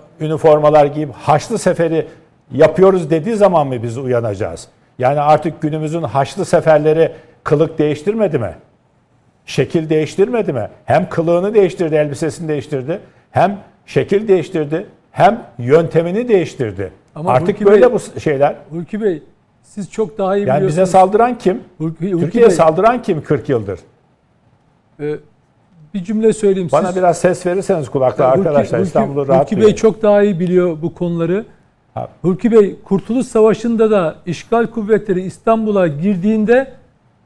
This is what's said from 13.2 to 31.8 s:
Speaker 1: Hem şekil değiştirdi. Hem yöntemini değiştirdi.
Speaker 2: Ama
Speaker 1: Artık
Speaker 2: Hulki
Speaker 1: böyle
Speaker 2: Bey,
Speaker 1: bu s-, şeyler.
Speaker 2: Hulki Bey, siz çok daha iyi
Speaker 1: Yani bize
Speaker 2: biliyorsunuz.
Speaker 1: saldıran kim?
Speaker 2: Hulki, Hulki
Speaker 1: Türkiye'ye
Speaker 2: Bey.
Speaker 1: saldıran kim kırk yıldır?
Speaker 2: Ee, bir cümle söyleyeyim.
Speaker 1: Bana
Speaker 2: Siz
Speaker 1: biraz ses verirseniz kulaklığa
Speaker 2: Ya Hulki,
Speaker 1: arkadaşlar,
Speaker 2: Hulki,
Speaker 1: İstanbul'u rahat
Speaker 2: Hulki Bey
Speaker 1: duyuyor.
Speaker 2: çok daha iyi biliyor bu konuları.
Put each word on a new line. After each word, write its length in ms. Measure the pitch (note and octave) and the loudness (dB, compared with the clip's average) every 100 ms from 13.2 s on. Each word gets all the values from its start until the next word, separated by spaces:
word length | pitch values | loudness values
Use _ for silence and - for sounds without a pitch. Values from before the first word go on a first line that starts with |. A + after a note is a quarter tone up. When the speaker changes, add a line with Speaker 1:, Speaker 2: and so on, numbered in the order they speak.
| _ | _
Speaker 1:
Hem 280 | C3 E3+ G3+ - _ - | 0 0 -2 -14 _ -6
şekil 420 | - - G3+ A3 | -4 -2 -2 2
değiştirdi. 580 | F#3 C#3+ E3 C#3+ D#3+ G#3 _ _ | 0 0 -6 -4 -6 -8 _ _
Hem 320 | - F3 A3+ - - | 2 2 2 -6 -10
yöntemini 680 | B2 D#3 E3 D#3+ E3+ G3 B3 | 2 2 2 0 -2 -2 0
değiştirdi. 640 | G3+ D#3+ - A2+ F#2 F#2 - _ - | 0 0 -4 -6 -6 -10 -12 _ -8
Speaker 2:
Ama 160 | E3+ | -2
Speaker 1:
Artık 160 | B2+ F3 | 0 0
Speaker 2:
Hulki 180 | G3 G3+ | 0 4
Speaker 1:
böyle 200 | G#3 B3 | 4 4
Speaker 2:
Bey, 80 | |
Speaker 1:
bu 60 | G#3+ | 2
s-, 200 | - - | -6 -6
şeyler. 360 | D#3+ C3+ C#3+ - - | -4 0 0 -2 -10
Speaker 2:
Hulki 320 | E3 F3 G#3+ | -12 -10 -4
Bey, 220 | G#3+ D#3 - _ _ _ | -4 -4 -10 _ _ _
siz 280 | _ - F#3+ | _ -14 -10
çok 260 | - G#3+ - | -6 -6 -4
daha 200 | F#3+ G3+ | -4 -2
iyi 100 | G3+ | 0
Speaker 1:
Yani 100 | C#3 | 0
bize 100 | F#3+ | 0
Speaker 2:
biliyorsunuz. 220 | D#3 F#3 | 0 2
Speaker 1:
saldıran 480 | F#3+ F#3+ G#3 A#3+ A#3+ | 4 4 4 2 0
kim? 260 | F#3 - - - | -2 -2 -8 -10
Speaker 2:
Hulki, 360 | D#3+ D#3+ F3+ | -8 -6 -4
Hulki 120 | F3 E3+ | -2 -2
Speaker 1:
Türkiye'ye 240 | A3+ A#3 | 4 4
Speaker 2:
Bey. 60 | E3+ | 6
Speaker 1:
saldıran 460 | D#3+ D#3+ A3 B3 | 2 4 2 0
kim 220 | A#3 D#3+ | -2 -4
kırk 260 | - D3 G#2+ | -2 -4 0
yıldır? 300 | B2 G2 F#2 - _ _ _ _ _ _ _ _ _ _ - | -4 -4 -10 -14 _ _ _ _ _ _ _ _ _ _ -12
Speaker 2:
Ee, 160 | D3 D3 - _ _ _ _ E3 D3+ | -8 -8 -12 _ _ _ _ _ -12
bir 100 | G3+ | -10
cümle 300 | F3 A3 A3 | -6 0 2
söyleyeyim. 360 | - G3+ F#3+ F3 | 2 2 0 0
Speaker 1:
Bana 160 | D3 F#3 | 0 0
Speaker 2:
Siz 80 | F#3 | 2
Speaker 1:
biraz 220 | F3+ D#3+ | 2 2
ses 280 | F3+ F3 F3+ | 0 0 -2
verirseniz 440 | F#3 F#3 F3+ C3 | -4 -2 -2 -2
kulaklığa 380 | C#3 B2+ B2+ C3 | -2 0 2 2
Speaker 2:
Ya 80 | C#3 | 2
Hulki, 140 | F3 | 2
Speaker 1:
arkadaşlar, 300 | D3 G#2+ A#2+ | 0 0 -2
Speaker 2:
Hulki, 80 | F#3+ | -2
Speaker 1:
İstanbul'u 400 | D3+ C#3+ C#3 C#3 | -2 -2 -2 0
rahat 140 | C3 | 0
Speaker 2:
Hulki 140 | C#3 F#3+ | 2 2
Bey 60 | |
Speaker 1:
duyuyor. 160 | G#3+ G#3 | 2 4
Speaker 2:
çok 240 | A3 - | 0 2
daha 220 | G#3 G3+ | 2 4
iyi 160 | G3+ E3+ | 2 0
biliyor 420 | F3 F3+ F3+ D#3 | 0 2 0 -2
bu 120 | E3+ | -8
konuları. 520 | - F3 E3+ E3 F#3+ A#3 _ _ _ | -6 -6 -4 -2 -4 -6 _ _ _